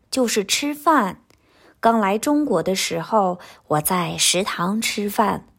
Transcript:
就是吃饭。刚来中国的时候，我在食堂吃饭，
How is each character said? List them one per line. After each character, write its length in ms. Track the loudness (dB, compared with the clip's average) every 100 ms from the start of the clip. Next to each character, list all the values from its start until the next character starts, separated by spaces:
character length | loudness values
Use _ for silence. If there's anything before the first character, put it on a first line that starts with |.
| _
就 160 | -2 0
是 160 | 0
吃 300 | -2 -2 -4
饭。 480 | -2 2 2 2 -4 _ _ _ _ -20 _
刚 200 | 2 4
来 180 | 2 0
中 280 | 0 0 2
国 180 | 0
的 100 | 0
时 260 | -2 -2 -6
候， 400 | 0 2 2 -2 -10 -16 -2
我 140 | -2
在 360 | 0 -2 -2 -2
食 260 | 0 0
堂 380 | -2 -2 -2 -2
吃 260 | -4 -4 -2
饭， 380 | 0 0 -2 -8